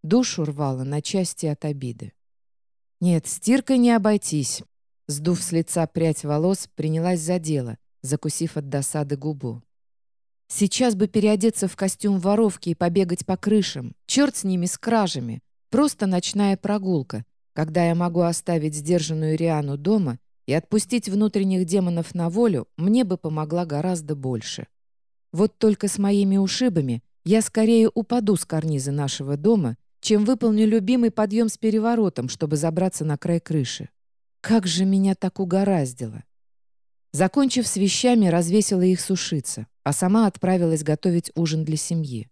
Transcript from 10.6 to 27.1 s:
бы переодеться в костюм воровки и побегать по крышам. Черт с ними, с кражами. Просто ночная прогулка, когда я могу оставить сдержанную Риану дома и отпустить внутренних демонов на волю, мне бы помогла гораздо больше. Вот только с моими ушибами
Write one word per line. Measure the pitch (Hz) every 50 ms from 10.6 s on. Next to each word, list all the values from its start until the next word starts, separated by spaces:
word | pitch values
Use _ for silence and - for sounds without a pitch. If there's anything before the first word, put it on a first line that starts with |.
| 208 185 - - 254 247 214
бы | 185 208
переодеться | 202 - 220 202 214 214 196 196 226 214 - 202
в | 180 -
костюм | - 196 190 - _ - 208 196 185
воровки | 170 196 202 220 226 208 185 - - 175
и | 165
побегать | _ 180 175 170 202 190 175 175 - -
по | - 185
крышам. | - - 208 214 214 185 - - 143 123 120 - _ _
Черт | - - 262 285 285 -
с | - -
ними, | 190 190 180 170
с | 180 -
кражами. | - - 233 226 226 202 170 - 139 120 117 113 - _ _ _ _ _ _
Просто | - 247 294 294 - - 208
ночная | 190 185 180 - - - 202 202 196 196
прогулка, | 190 - 208 208 208 190 185 180 151 127 _ - 107 113 _ _ _ _ _ _
когда | - 160 156 156 175 170
я | 170 170
могу | 170 175 175 165 175
оставить | 175 170 170 - - - 170 165 147 156 151
сдержанную | 151 143 151 180 175 156 151 160 156 156 156 156
Риану | 156 165 165 160 151 147 143 139
дома | 139 147 185 220 214 185 135 120 - _ _ _ _ _
и | - 135
отпустить | 160 - _ 208 214 202 - 247 240 - -
внутренних | 190 202 214 214 - 208 196 190 190 180 185
демонов | 160 180 202 185 175 170 170 165 - -
на | 180 170 170
волю, | 170 214 240 226 180 127 - _ _
мне | - 160 196 214 247 254
бы | 185 185
помогла | - - 160 156 151 156 151 165 175 175
гораздо | 165 147 147 160 185 180 170 151 147 156
больше. | 143 131 131 123 110 110 - - - - _ _ _ _ _ _ _ _ _ _ _ _ _ -
Вот | 160 208 214 _
только | _ - 220 208 - - 196
с | -
моими | - 196 196 202 202 202 196 196
ушибами | 196 196 190 - - 254 247 180 165 139 127 117 117 _ _